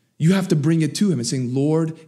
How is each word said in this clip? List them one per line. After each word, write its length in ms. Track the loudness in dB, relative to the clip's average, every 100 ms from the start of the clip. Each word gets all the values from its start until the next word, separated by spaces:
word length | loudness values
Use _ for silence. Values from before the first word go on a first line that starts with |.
| _ -2
You 160 | 2
have 140 | 2 2
to 80 | 0
bring 260 | 2 2
it 140 | 0 0
to 160 | 0
him 80 | 0
and 80 | -2
saying, 260 | -4 -2
"Lord, 420 | -2 0 0 -2 -6